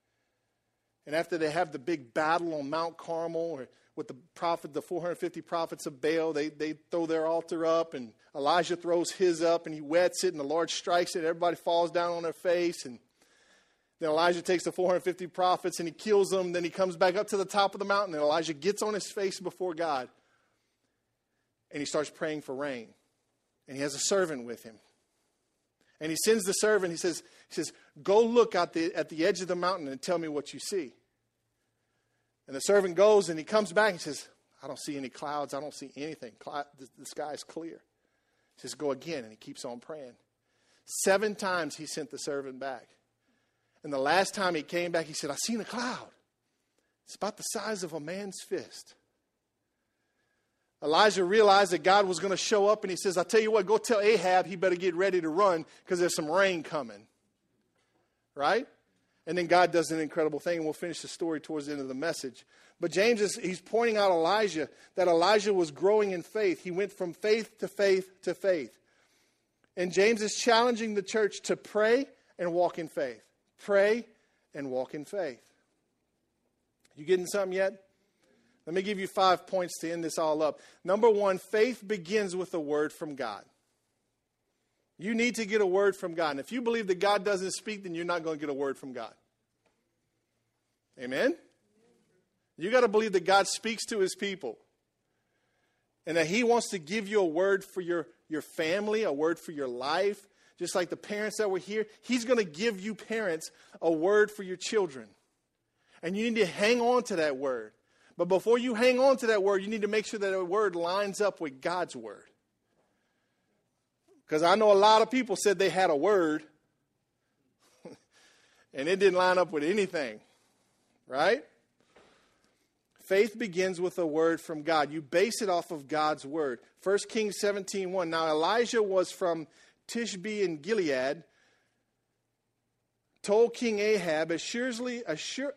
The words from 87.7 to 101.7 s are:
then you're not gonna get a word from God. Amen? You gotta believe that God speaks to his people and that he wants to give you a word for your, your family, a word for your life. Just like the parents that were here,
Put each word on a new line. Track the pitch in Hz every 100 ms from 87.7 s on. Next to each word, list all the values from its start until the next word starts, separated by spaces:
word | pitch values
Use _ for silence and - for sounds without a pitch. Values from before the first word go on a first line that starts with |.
| 214
then | 190 165
you're | 175
not | 175
gonna | 160 151
get | 151
a |
word | 135 139 135
from | 139
God. | 123 110 - _ _ _ _ _ _ _ _ _ _ _ _ _ _ _ _ _ -
Amen? | 127 135 233 349 _ _ _ _ _ _ _ _ _ _ _ -
You | 175
gotta | 254 240
believe | 214 220
that | 185 170
God | 196 185
speaks | - 220 214 -
to | 220
his | 185
people | - 202 190 123 104 _ _ _ _ _ _ _ _ _ _ _ _ _ _ -
and | 165
that | 156
he | 214
wants | 233 233 220
to | 202
give | 147 214 196
you | 214
a | 180
word | 156 196 196 -
for | 190
your, | 170 170 156 _ -
your | 156
family, | - - 160 190 214 220
a | 208
word | 143 160 165
for | -
your | 151 131
life. | 120 131 170 202 208 - _ _ -
Just | 170 196
like | 170
the | -
parents | - 208 214 -
that | 214
were | 185
here, | 160